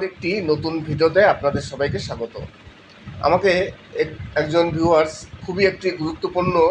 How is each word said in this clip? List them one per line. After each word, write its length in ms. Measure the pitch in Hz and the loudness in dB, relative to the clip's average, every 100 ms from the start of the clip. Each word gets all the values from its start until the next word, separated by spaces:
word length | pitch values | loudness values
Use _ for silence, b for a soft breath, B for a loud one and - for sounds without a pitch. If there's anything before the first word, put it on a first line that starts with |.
| 190 | 0
একটি 200 | - 165 208 165 | -6 -4 -2 0
নতুন 220 | 151 156 160 156 | -2 -2 -4 -4
ভিডিওতে 340 | 147 160 175 202 | 2 4 6 4
আপনাদের 300 | - 143 143 - | 4 0 -2 -4
সবাইকে 280 | 127 143 196 - | -4 -2 -2 -6
স্বাগত। 280 | 117 113 104 - - - - - - - - 147 | -8 -10 -10 -16 -16 -20 -20 -20 -20 -18 -4 0
আমাকে 240 | 170 196 175 135 - - - | 2 4 2 -2 -8 -8 -4
এক-, 160 | 156 - - 151 | -4 -6 -6 -4
একজন 240 | 156 170 170 156 | 0 2 2 2
ভিউয়ার্স 380 | 170 156 156 - - - | 4 4 2 -4 -16 -14
খুবই 200 | - 180 190 | -8 0 0
একটি 160 | 185 185 160 | 0 -4 -4
গুরুত্বপূর্ণ 540 | 156 160 185 175 180 175 160 | -6 -6 -4 -2 0 4 2